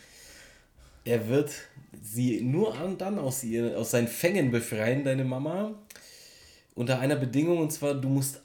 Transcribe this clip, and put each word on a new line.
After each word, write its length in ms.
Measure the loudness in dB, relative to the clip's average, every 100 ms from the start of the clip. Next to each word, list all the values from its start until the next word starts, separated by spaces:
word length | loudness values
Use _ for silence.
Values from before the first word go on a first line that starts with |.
| -20 -20 -20 -20 -20 -20 _ -20 -20 -10 0
Er 220 | 0 2
wird 220 | 2 0 -4 -16 -20 -20 -18
sie 380 | -8 -2 0 2
nur 360 | 0 2 0 -2
an, 200 | -4 -4
dann 200 | -4 -2
aus 260 | -2 -4
ihr, 340 | -2 0 0 -2
aus 140 | 0
seinen 160 | 2 2
Fängen 440 | 2 2 4 4
befreien, 520 | 2 0 0 2 2
deine 200 | 2 0
Mama, 500 | 0 -2 -4 -2 -4 -6 -16 -20 -20 -20 -20 -20 -20 -20 _ -4
unter 240 | 0 0
einer 160 | 2 0
Bedingung, 400 | 0 2 2 2
und 140 | 0
zwar, 220 | 0 -2 0
du 120 | 2
musst 320 | 2 0 -4